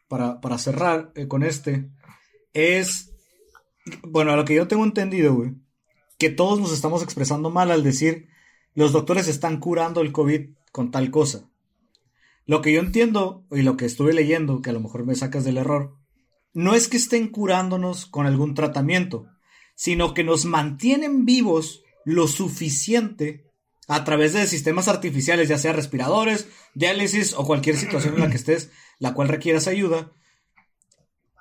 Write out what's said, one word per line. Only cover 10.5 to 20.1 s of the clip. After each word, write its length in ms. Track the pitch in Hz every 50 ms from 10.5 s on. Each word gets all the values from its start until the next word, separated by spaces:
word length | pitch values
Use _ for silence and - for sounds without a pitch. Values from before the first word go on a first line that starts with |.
| - _ _ _
con 180 | - 135 123 123
tal 200 | - 131 131 131
cosa". 380 | 139 156 143 139 - 101 - _ _ _ _ _ _ _ _ _ _ _ _ _ _ _ _ _ _ _ _
Lo 160 | - 151 151
que 100 | 151 151
yo 80 | 151 165
entiendo, 640 | 180 185 180 226 233 226 214 208 185 185 190 - - -
y 120 | 143 139
lo 140 | 135 131 131
que 100 | 131 123
estuve 260 | 117 - - 143 156
leyendo, 480 | 160 160 147 151 165 160 156 139 135 127
que 80 | 127 131
a 20 |
lo 80 | 117 113
mejor 240 | 110 107 - 120 120
me 100 | 127 127
sacas 280 | - 139 135 143 139 127
del 120 | 131 127 127
error, 380 | 131 147 147 143 143 139 - _ _ _ _ _ _ _ _ _ _ _
no 220 | - 165 175 190 220
es 140 | 233 233 -
que 80 | 254
estén 320 | 240 - - 240 233 226 220
curándonos 800 | - 208 208 190 180 185 185 185 185 180 180 180 175 - -
con 200 | - - 143 143
algún 280 | 139 135 135 147 147 139
tratamiento, 720 | 151 156 139 - 139 135 156 180 180 175 - 120 107 - - _ _ _ _ _ _ _ _ _
sino 400 | - - 175 175 170 170 160